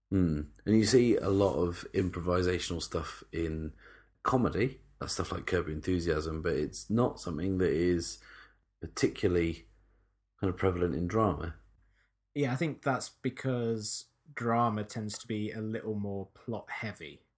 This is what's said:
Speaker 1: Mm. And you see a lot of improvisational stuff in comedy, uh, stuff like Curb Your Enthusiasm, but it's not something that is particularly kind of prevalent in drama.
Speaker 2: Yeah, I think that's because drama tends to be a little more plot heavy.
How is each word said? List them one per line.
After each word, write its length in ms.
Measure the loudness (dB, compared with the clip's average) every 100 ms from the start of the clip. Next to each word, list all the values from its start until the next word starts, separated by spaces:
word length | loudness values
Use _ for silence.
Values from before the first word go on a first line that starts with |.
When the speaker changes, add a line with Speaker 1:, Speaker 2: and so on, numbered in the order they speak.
| 0
Speaker 1:
Mm. 340 | 4 4 2 -4 -6 2
And 100 | 4
you 100 | 6
see 320 | 6 6 4
a 120 | 2
lot 240 | 2 4 2
of 300 | 0 -2 -4
improvisational 880 | -2 -2 -2 0 2 2 0 -2 -4
stuff 420 | -4 -4 -6 -10 -8
in 420 | -4 -2 -2 -6 -10 -20 -20 _ _
comedy, 560 | 2 2 4 2 0 -4 -16 -10
uh, 60 | -6
stuff 260 | -4 -4
like 140 | -4 0
Curb 220 | 0 0
Your 80 | -4
Enthusiasm, 640 | 0 0 2 0 -2 -2
but 120 | -2
it's 360 | 0 -2 -4 0
not 300 | 2 2 0
something 400 | -6 -2 0 2
that 120 | 2
is 460 | 4 2 2 -2 -8 -14 -20 -20 _ _ _
particularly 840 | -10 0 0 2 2 4 2 -2 -10 _ _ _ _ _ _ -2
kind 100 | -2
of 80 | 2
prevalent 380 | 2 2 0 0
in 120 | 0
drama. 460 | 2 2 0 -6 -10 _ _ _ _ _ _ _
Speaker 2:
Yeah, 180 | -2 0
I 40 | 0
think 260 | -2 -2
that's 280 | -2 -2 -4 -6
because 840 | -6 -4 -4 -2 -2 -2 -4 -6 -8 _ -16
drama 500 | -6 0 2 2 0
tends 320 | -4 -6 -6 -6
to 80 | -6
be 240 | -4 -4
a 100 | -4
little 320 | -6 -4 -4
more 340 | -4 -4 -6 -8
plot 320 | -12 -8 -8 -8
heavy. 520 | -8 -8 -8 -14 -16 _